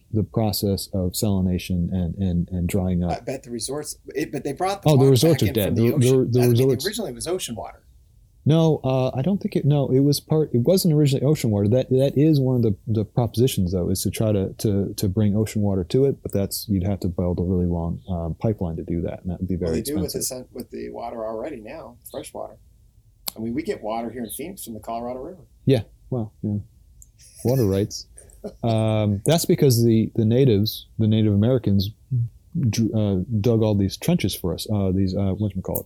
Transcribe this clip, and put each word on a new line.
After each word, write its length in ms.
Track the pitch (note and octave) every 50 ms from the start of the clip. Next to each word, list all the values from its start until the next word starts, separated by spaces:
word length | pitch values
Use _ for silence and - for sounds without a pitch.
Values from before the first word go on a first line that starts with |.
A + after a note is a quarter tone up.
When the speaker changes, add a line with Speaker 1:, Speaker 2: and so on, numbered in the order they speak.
| - _
Speaker 1:
the 100 | - G#2+ F#2
process 640 | - - A#2 A2 G#2+ G#2 - - G2+ G2 F#2 - - -
of 200 | F#2+ F2+ F2+ -
salination 760 | - A#2 G#2+ G2 F#2+ F#2 F#2 F2+ F2 - - F#2 F2 F2 -
and, 220 | F#2 F#2 F2+ E2 E2+
and, 320 | G2 G2 F#2 E2+ F2 E2+ -
and 180 | F#2 F2 E2+ E2+
drying 340 | - G2 F#2 F#2 F#2 F2 F2
up. 80 | E2+
Speaker 2:
I 80 | D#2 -
bet 200 | - - A#2 A#2+
the 80 | - B2
resorts, 480 | A#2+ A2+ - B2 C3+ D3+ D3 - - - _ -
it, 220 | - - - -
but 120 | - C#3+ -
they 100 | C#3+ C3+
brought 300 | - F4+ F#4+ G4+ G4 -
the 60 | D3+
Speaker 1:
Oh, 20 |
the 60 | D3+ B2+
Speaker 2:
water 100 | C3+ C#3
Speaker 1:
resorts 320 | C3+ A#2 D3+ E3 D#3+ -
Speaker 2:
back 60 | A2+
Speaker 1:
are 20 | F#2+
Speaker 2:
in 40 | -
Speaker 1:
dead. 100 | A2 G2 E2+
Speaker 2:
from 60 | E2
the 60 | G2+
Speaker 1:
The, 60 | A#2 A#2+
the, 60 | -
Speaker 2:
ocean. 360 | - A#2 B2+ C3+ C3 B2+ A#2+
Speaker 1:
the 80 | A#2 B2
Speaker 2:
I 20 | B2
mean, 80 | B2
Speaker 1:
resorts 340 | A#2 A#2 C3 C3+ C3 - -
Speaker 2:
originally 240 | G#3 A3 A#3 G#3 D3
it 40 | A#2+
was 120 | A#2 -
ocean 280 | D#3 F3+ F#3 - - A#2
water. 240 | G2+ - - - - _ - _ - _ _ _ _ - _ _ _ _
Speaker 1:
No, 360 | C3+ D3+ E3 E3 D#3+ D3+ - -
uh, 260 | C3 C3 C3 B2+ B2+ -
I 60 | B2+
don't 200 | B2+ F3+ G3+ G3
think 140 | - G3+ -
it, 80 | F3 -
no, 240 | C#3 D3+ D3 C3+
it 140 | - C3 C3
was 180 | C#3 D3 C#3 -
part, 340 | - - D#3 D#3 D3+ - -
it 60 | A#2+ A#2+
wasn't 300 | D#3+ F#3 F#3+ - F3 D3+
originally 320 | D3+ D3+ C#3 C3+ - -
ocean 240 | C#3 D#3 - - A#2
water. 200 | G#2 G2+ G2+ G#2
That, 200 | B2 B2+ B2+ -
that 260 | B2+ C3 C3+ C#3 -
is 240 | C3 D3 D#3+ D#3 C#3
one 160 | C3 B2+ B2+
of 40 | A#2+
the, 140 | A2+ A2 F#2+ - _
the 180 | A#2+ G#2+ A2 G2+
propositions, 680 | - _ B2+ A#2+ G#2+ - A2 B2 C3 - G#2 F#2+ F2
though, 160 | G2 F2+ F2 F2
is 120 | G2 -
to 100 | - G2+
try 220 | - - A2+ A2 G#2+
to, 180 | G2 F#2+ - -
to, 360 | - - A2+ G2 G2 F#2+ - -
to 120 | - -
bring 260 | G2+ F#2 A2 G#2+ G#2 G2
ocean 280 | G#2+ G#2+ - - A2
water 240 | G2+ G2+ G2 F#2+ F2
to 180 | - - C3 C#3
it, 180 | C#3 - -
but 120 | - - -
that's, 340 | G2+ G2 F#2 - - -
you'd 160 | - G2+ F#2+ F2
have 160 | G2+ G2+ F2
to 80 | -
build 320 | F#2 E2+ - F2+ F2+ F2 F2
a 40 | F2
really 240 | F2+ F#2+ F2+ F2+
long, 340 | F2 E2+ E2+ E2 E2+ F2 F2+ - -
um, 260 | F#2 E2+ E2 E2 D#2+
pipeline 380 | - - A#2 G#2 - F#2+ E2 E2
to 80 | D#2+ D#2+
do 180 | - E2+ E2+ E2+
that, 180 | D#2 D2 -
and 100 | - F#2
that 80 | E2+ -
would 80 | F#2
be 80 | F2+ F#2+
very 120 | E2+ F2
Speaker 2:
Well, 80 | E2 D#2+
they 60 | D#2
do 140 | - C#3 D3
with 80 | F#2+ F2 C#3 -
Speaker 1:
expensive. 60 | C3
Speaker 2:
the 60 | -
sun, 200 | - C3 B2+ B2 -
with 180 | G#2+ B2+ A#2+ -
the 180 | A#2+ A#2 A#2 A#2+
water 360 | A#2+ A#2+ A#2 A#2 B2 A#2 A2
already 360 | A2 A2+ A2 B2 E3 D3 A#2
now, 340 | G#2 A2 D3 E3 C3+ A#2 A#2 - _ -
fresh 220 | - C3+ D3+ - -
water. 240 | G#2+ G#2 G2+ G#2+ - _ _ _ _ _ _ _ - _ _ _ _ _ - -
I 60 | G#2
mean, 140 | A2 A#2 A#2
we 100 | D3 -
get 180 | G#3+ F#3+ -
water 280 | A#2 G#2 A2+ A#2 A#2+ A2+
here 160 | G#2+ B2+ A#2
in 40 | G#2
Phoenix 360 | - - - F3 G3 - -
from 80 | A#2+ A2+
the 80 | G#2+
Colorado 380 | G#2 A#2 A#2 A#2 A#2+ A#2+ B2+ B2+
River. 240 | C3+ E3 F#3 - - _ _ _ -
Speaker 1:
Yeah, 200 | - C3+ A2+ G#2 - - _ _ -
well, 240 | C3 B2 G#2+ G#2+ - _
you 80 | - G#2+
know, 140 | G#2 G#2 - - _ _ _ _ - - - _ _ _ - - _ - -
water 200 | A#2 C3+ C3+ A2+
rights. 420 | F#2+ F#2+ F#2+ G#2+ A2+ - - - -
Speaker 2:
<laughs> 40 | - - - - - - - - - -
Speaker 1:
Um, 600 | - A#2 A2+ A2 A2 A2 A2 G#2+ G#2+ G#2 G2+ G2 -
that's 200 | C#3 D#3 E3+ -
because 400 | - F3 - D3+ C#3 A#2 A2+ A#2
the, 260 | A#2 A2+ A2 G#2+ - -
the 100 | - A2
natives, 600 | A2 A#2 B2+ C#3 C3 G#2 G2 G#2 G#2+ - - - - - -
the 80 | A2
Native 260 | G#2+ G#2+ A2 G#2+ G#2+ G2+
Americans, 580 | G2+ G#2+ A#2+ C3 A#2+ - G#2+ G2 G2+ G2 G#2 - _ - _ C3 A#2+ A#2 A2+ - - _ _ - E3 - A2
dr-, 240 | G2+ - A2+ - -
uh, 300 | A2 G#2+ G2+ G2 F#2 F#2 - A#2 G#2
dug 220 | G2 B2 A2+ A2 A2
all 100 | A2 G#2
these 220 | G2+ G2 F#2 -
trenches 400 | - - - F3 F3 - F#2+ -
for 180 | - - F2 E2
us, 140 | - - -
uh, 220 | G#2+ G2+ G2 F#2+
these, 240 | F2+ G2 G2 F#2 F#2
uh, 180 | G2+ G2 F#2+ F#2 F#2+
whatchamacallit, 460 | G#2+ G2+ F#2+ F#2 - - E2+ - -